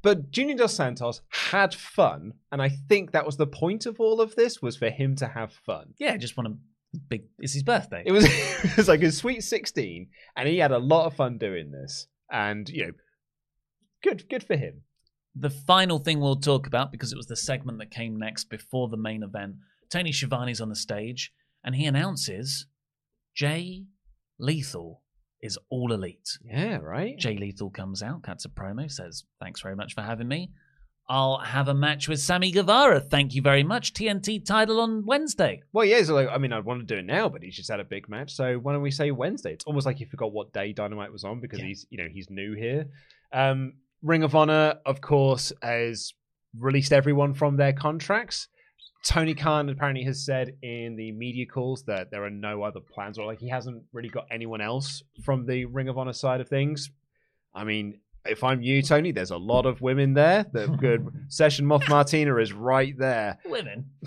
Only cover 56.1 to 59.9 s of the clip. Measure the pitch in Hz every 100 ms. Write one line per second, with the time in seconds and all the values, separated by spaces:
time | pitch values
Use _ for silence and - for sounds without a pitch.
56.1 | 120 135 127 127 139 143 147 - _ _
57.1 | _ _ _ _ - 107 107 104 104 _
58.1 | - - 107 131 131 120 135 139 147 175
59.1 | 139 95 87 98 123 127 120 127